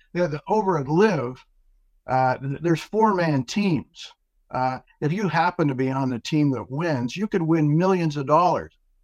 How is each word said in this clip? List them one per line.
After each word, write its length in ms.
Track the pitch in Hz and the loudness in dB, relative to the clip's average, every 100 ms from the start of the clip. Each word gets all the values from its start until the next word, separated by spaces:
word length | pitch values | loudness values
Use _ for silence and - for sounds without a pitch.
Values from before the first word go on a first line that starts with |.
| _ | _
Yeah, 140 | 170 175 | -4 -4
the, 120 | 147 - | -4 -2
over 300 | 214 196 165 | 0 0 -2
at 100 | 131 | 0
liv, 560 | 160 220 160 123 131 _ _ _ _ _ _ - | 2 4 2 -4 -10 _ _ _ _ _ _ -4
uh, 300 | 131 131 127 | 0 0 0
th-, 220 | 135 139 | -4 -4
there's 180 | 160 160 | 0 0
four-man 640 | - 208 220 185 170 139 | 0 2 4 4 2 0
teams. 680 | 117 - 208 131 - - - - _ _ _ | 0 -2 0 0 -2 -14 -20 -20 _ _ _
Uh, 260 | 127 127 127 - _ | -4 -4 -4 -12 _
if 120 | 151 | -4
you 160 | 185 196 | -2 0
happen 380 | 170 170 180 151 | 0 0 0 0
to 80 | |
be 160 | 123 131 | 0 -2
on 180 | 135 131 | 0 -2
the 120 | 120 | -4
team 320 | - 156 147 | -2 0 0
that 180 | 123 107 | 0 -6
wins, 460 | 135 170 135 123 175 | -4 -2 -2 -4 -4
you 100 | 208 | -4
could 160 | 196 | -2
win 340 | 160 165 151 151 | 0 2 2 2
millions 400 | 190 190 160 147 | 2 2 0 -4
of 120 | 135 | 2
dollars 500 | 156 180 139 80 - _ _ | 4 4 0 -4 -16 _ _